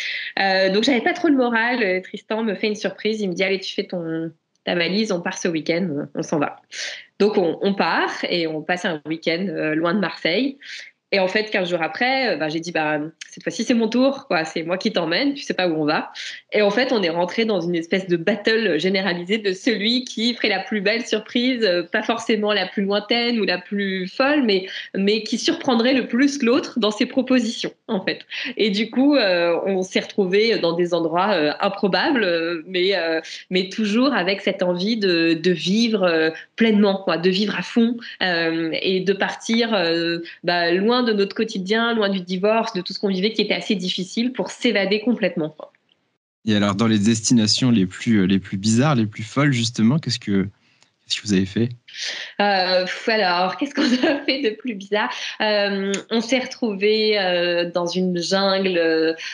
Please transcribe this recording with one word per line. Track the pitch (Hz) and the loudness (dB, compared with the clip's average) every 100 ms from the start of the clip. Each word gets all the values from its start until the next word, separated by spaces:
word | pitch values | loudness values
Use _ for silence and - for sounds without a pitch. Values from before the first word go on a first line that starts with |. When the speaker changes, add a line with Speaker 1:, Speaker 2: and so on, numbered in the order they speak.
| - - - - | -8 -8 -6 0
Speaker 1:
Euh, | 196 190 190 | 2 4 4
donc | 196 | 2
j'avais | 240 240 | 2 2
pas | 349 | 2
trop | 330 330 | 0 2
le | 269 | 4
moral. | 240 226 233 247 | 2 2 0 0
Euh, | 196 185 | 0 0
Tristan | - 214 - 220 | -4 -12 -6 -4
me | 226 | -2
fait | 185 214 | 0 -2
une | 208 | -2
surprise, | 190 - 214 220 | -4 -4 -2 -2
il | 196 | -2
me | |
dit : « | 175 | 0
Allez, | 190 190 | 0 0
tu | - | -4
fais | - | -12
ton, | 196 180 165 160 165 160 _ _ | -10 -8 -6 -6 -6 -10 _ _
ta | - 175 | -4 -2
valise, | 170 196 214 | 0 0 0
on | 175 | -2
part | 185 - | -4 -4
ce | 185 | -2
week-end, | 160 151 165 190 143 147 | -2 -2 -2 0 -4 -6
on | - | -8
s'en | 170 160 | -4 -2
va. » | - - _ - - - - - | -2 -6 _ -10 -10 -10 -10 0
Donc | 202 214 | 2 4
on, | 170 - | 2 2
on | 196 | 0
part | 196 165 226 359 - - | 2 2 2 0 -2 -2
et | 175 160 | -2 -2
on | 156 | -4
passe | 160 180 | -4 -2
un | 202 156 156 | -2 -4 -4
week-end, | 160 175 170 196 | -4 -2 -2 -2
euh, | 160 156 | -2 0
loin | 156 170 | 0 2
de | 202 | 2
Marseille. | 170 - 160 190 277 - - - - _ - | 0 -2 -2 0 0 -4 -14 -16 -16 _ -2
Et | 196 | 0
en | 185 | 2
fait, | 214 214 | 0 0
quinze | 214 175 | 0 0
jours | 175 | -2
après, | 160 - 247 269 240 | -2 -2 0 2 0
euh, | 170 | 0
bah, | 156 | -2
j'ai | 160 | -4
dit, « | 165 | -4
Bah, | 165 151 151 156 - - | -2 0 -2 -4 -10 -18
cette | - | -10
fois-ci, | 170 165 | -8 -4
c'est | 226 | 2
mon | 233 220 | 2 2
tour, | 240 269 277 - | 4 2 2 -2
quoi. | 175 | -2
C'est | 160 170 | -2 -4
moi | 160 185 | -4 -2
qui | 214 | -2
t'emmène, | 185 160 175 285 | -2 0 0 0
tu | 277 | -2
sais | - | -4
pas | 196 185 | -2 0
où | 156 | 0
on | |
va. » | 151 175 254 - - - - | 0 0 -2 -10 -14 -14 -4
Et | 208 | 2
en | 202 | 2
fait, | 208 262 | 2 2
on | 233 | 2
est | 175 | 0
rentré | 170 180 - | 0 -2 0
dans | 220 196 | 0 0
une | 170 170 | 0 -2
espèce | 165 196 180 | 0 -2 0
de | 170 | 0
battle | 165 208 226 226 214 156 | 0 0 2 2 2 2
généralisée | 185 190 190 175 175 220 | 2 0 0 -2 -2 -2
de | 202 | -2
celui | 185 - 208 214 247 | -2 0 0 0 -2
qui | 254 - 233 | -4 -4 -2
ferait | 233 226 | -2 -4
la | 190 | -4
plus | - 214 | -4 -2
belle | 190 226 240 | 0 -2 -2
surprise, | 220 - 240 247 247 | -6 -4 -2 0 0
euh, | 208 175 | 0 0
pas | 170 214 | 0 -4
forcément | 214 226 - 214 208 | -2 -4 0 0 2
la | 208 185 | 0 -2
plus | - | -2
lointaine | 196 208 208 233 240 233 | 0 0 0 0 0 0
ou | |
la | 185 180 | 0 -2
plus | - 202 196 190 185 | -4 -4 -2 -2 -4
folle, | - 269 302 | 0 2 2
mais, | 233 185 190 - - 190 | 2 2 0 -10 -8 -2
mais | 196 220 | 0 0
qui | 214 226 | 0 -2
surprendrait | - - - 233 240 | 0 -2 2 2 4
le | 269 196 | 2 0
plus | 233 285 - | 2 2 2
l'autre | 226 277 - 254 | 2 2 0 -2
dans | 208 | 0
ses | 214 247 | 0 -2
propositions, | 262 247 254 220 - 170 - - | 0 2 2 0 -4 -8 -10 -6
en | 202 | -4
fait. | - - - - 277 - | -2 -6 -8 -10 -8 -2
Et | 214 | 0
du | 196 220 | 0 -2
coup, | 233 277 | 2 4
euh, | 285 202 175 170 165 190 | 4 4 2 2 0 0
on | 185 | -2
s'est | 185 220 | 0 -2
retrouvés | - - 185 202 226 185 | -2 0 2 4 4 2
dans | 165 | 2
des | 170 175 | 2 2
endroits, | 170 165 170 202 | 2 0 0 2
euh, | 185 151 - | 2 2 0
improbables, | 196 196 202 180 277 262 | -2 0 0 2 2 2
euh, | 190 170 165 170 165 | 2 0 -2 -4 -4
mais, | 185 185 190 | -2 0 0
euh, | 165 160 - - - | 0 -2 -4 -12 -4
mais | 185 190 | -2 -2
toujours | 208 214 220 269 | -2 0 2 2
avec | 226 180 202 | 2 0 0
cette | 202 190 | -2 0
envie | 180 180 196 233 | 0 0 0 0
de, | 196 170 165 | 2 2 2
de | 160 175 | 2 2
vivre, | 170 160 214 233 208 | 0 2 2 2 2
euh, | 180 160 160 - - - | 2 2 0 -2 -8 0
pleinement, | 226 202 202 190 | 4 6 4 2
quoi, | - 160 | 0 0
de | 180 | 2
vivre | 185 214 180 | 2 0 -2
à | |
fond, | 185 240 233 233 - - | -2 2 2 0 -8 -4
euh, | 185 170 165 165 165 156 | -2 0 0 0 -2 -2
et | - 190 | 0 0
de | 180 | 0
partir, | 190 185 - - 226 233 | 0 -2 -4 -2 0 2
euh, | 208 170 165 170 170 170 - | 0 2 0 0 -4 -8 -8
bah, | 170 175 170 | -2 0 2
loin | 180 208 247 | 2 2 2
de | 233 | 2
notre | 202 196 - | 2 0 -2
quotidien, | 220 196 185 226 233 | -4 -4 -2 0 2
loin | 226 196 | 0 0
du | 196 | -2
divorce, | 180 185 202 226 220 | -4 -2 2 2 0
de | 185 | -4
tout | 175 | -8
ce | 196 | -4
qu'on | 202 | -2
vivait | 185 214 | 0 0
qui | 220 | 0
était | 208 | 0
assez | 175 - | -2 -2
difficile | 196 185 190 180 - 247 | -2 -2 -6 -6 -4 -4
pour | 247 - | -2 -6
s'évader | - 247 202 190 214 | -2 0 0 0 0
complètement, | 247 214 180 170 156 | 0 0 0 -2 -6
quoi. | - - _ _ _ _ _ _ _ 110 | -8 -20 _ _ _ _ _ _ _ 0
Speaker 2:
Et | 104 | 2
alors, | 101 | 2
dans | 98 113 | 2 2
les | 110 | 4
destinations | 104 113 - 120 107 - 131 | 4 2 4 4 4 2 4
les | 113 | 4
plus, | 92 - 123 107 | 2 -2 0 2
euh, | 92 | 4
les | 98 | 2
plus | - 98 | 0 -4
bizarres, | 107 113 151 | 0 2 4
les | 127 104 | 2 0
plus | - | -4
folles, | 110 135 147 | -6 0 2
justement, | 120 113 - 110 156 | 2 0 2 2 2
qu'est-ce | 127 - | 0 -6
que, | - 98 98 - _ _ _ _ | -2 0 0 -6 _ _ _ _
qu'est-ce | - - | -8 -6
que | 110 | 0
vous | |
avez | 95 95 | 2 2
fait ? | 107 120 120 - - - - - - | 0 -2 -4 -16 -12 -10 -8 -8 -2
Speaker 1:
Euh, | 202 190 180 185 180 | 2 2 2 2 0
pff, | - - | -4 0
alors, | 220 185 175 185 - | 2 2 2 0 -2
qu'est-ce | 285 | -6
qu'on | - | 0
a | 302 247 320 285 | 0 2 2 0
fait | - 269 | -2 -2
de | 233 | -2
plus | 214 254 | -4 -6
bizarre ? | 196 196 208 240 - - - | -8 -4 -2 -2 -4 -8 -4
Euh, | 214 208 202 196 196 196 - | 0 2 0 0 -2 -4 -2
on | 226 | -2
s'est | 226 262 | 0 -2
retrouvés, | 254 - 233 196 208 220 214 208 | -2 -4 -4 0 2 2 2 2
euh, | 185 175 175 175 175 | 2 2 2 0 0
dans | 175 175 | -2 -2
une | 180 185 175 | 0 0 0
jungle, | 165 190 196 190 190 175 | 0 0 2 2 0 2
euh, | 165 160 160 160 - | 2 2 2 -2 -8